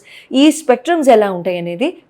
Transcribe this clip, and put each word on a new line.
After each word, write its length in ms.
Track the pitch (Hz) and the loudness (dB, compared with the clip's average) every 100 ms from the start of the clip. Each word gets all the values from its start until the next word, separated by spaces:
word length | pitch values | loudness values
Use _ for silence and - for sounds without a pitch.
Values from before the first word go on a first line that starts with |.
| - - _ | -16 -20 _
ఈ 200 | 262 294 | 2 2
స్పెక్ట్రమ్స్ 580 | 294 - 240 - 339 269 | 2 -2 -2 0 0 4
ఎలా 220 | 226 202 | 4 2
ఉంటాయి 260 | 180 175 180 | -4 -6 -6
అనేది 400 | 170 175 277 370 _ | -8 -6 -6 -6 _